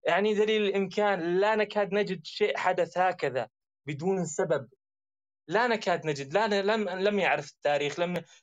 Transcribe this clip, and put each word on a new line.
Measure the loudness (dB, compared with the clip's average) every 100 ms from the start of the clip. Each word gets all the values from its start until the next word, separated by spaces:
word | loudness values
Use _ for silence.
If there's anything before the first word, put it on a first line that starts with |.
| 2
يعني | 2 2
دليل | 2 2 2
الإمكان، | 2 0 -2 0 0 0 0 2
لا | 2
نكاد | 2 0 -2 0
نجد | 0 -2 -6
شيء | -10 -2 -2 2
حدث | 0 0 0 2
هكذا | 0 0 -2 -2 -6 _ _ _ -10
بدون | -4 -2 -2
سبب، | -2 -4 0 0 -2 _ _ _ _ _ _ _ -2
لا | 0 2
نكاد | 0 0 -2 -2
نجد، | -4 -2
لا | 0 2
ن-، | 2 2
لم، | 0 -2
لم | 0 0 2
يعرف | 2 0 -2
التاريخ، | _ 0 0 -2 -2
لم، | -2 -4 -8 -20